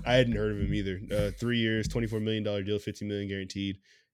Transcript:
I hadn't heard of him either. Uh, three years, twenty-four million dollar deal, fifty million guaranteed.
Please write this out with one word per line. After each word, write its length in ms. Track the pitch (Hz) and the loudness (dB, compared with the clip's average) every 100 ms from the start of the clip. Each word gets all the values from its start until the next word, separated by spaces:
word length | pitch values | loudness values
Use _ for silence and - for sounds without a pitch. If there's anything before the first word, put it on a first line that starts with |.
I 100 | 117 | 4
hadn't 200 | 127 120 107 | 6 6 4
heard 160 | 107 | 0
of 60 | 104 | 0
him 140 | 98 | 0
either. 260 | 104 98 92 104 | 0 -2 -4 -2
Uh, 180 | 104 104 - | 0 0 0
three 200 | 117 120 | 0 2
years, 280 | 113 110 107 | 2 2 0
twenty-four 320 | 120 113 110 | -2 -2 -2
million 220 | 107 110 | 0 0
dollar 200 | 107 104 | 0 -2
deal, 160 | 98 104 | -2 -2
fifty 260 | - 98 104 | -4 -8 -4
million 220 | 104 101 | -4 -4
guaranteed. 500 | 98 95 98 98 95 _ _ _ | -6 -6 -4 -4 -4 _ _ _